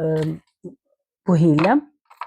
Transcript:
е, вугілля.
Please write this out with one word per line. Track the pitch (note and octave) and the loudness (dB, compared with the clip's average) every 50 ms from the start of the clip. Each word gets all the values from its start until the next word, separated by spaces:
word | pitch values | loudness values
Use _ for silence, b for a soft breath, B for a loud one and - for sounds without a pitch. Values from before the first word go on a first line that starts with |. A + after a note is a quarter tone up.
е, | D#3+ D#3+ D#3+ D#3 D#3 D#3 D#3+ E3 - _ _ _ - F3+ - _ _ _ _ _ _ _ _ _ _ | -4 -4 -4 -4 -4 -6 -8 -10 -14 _ _ _ -20 -20 -20 _ _ _ _ _ _ _ _ _ _
вугілля. | F#3+ F3+ D#3 E3+ E3 D3 D3+ D#3+ G3 C4+ D4 D4 - _ _ _ _ - _ - | 0 2 2 4 2 2 2 2 2 0 0 -2 -6 _ _ _ _ -20 _ -16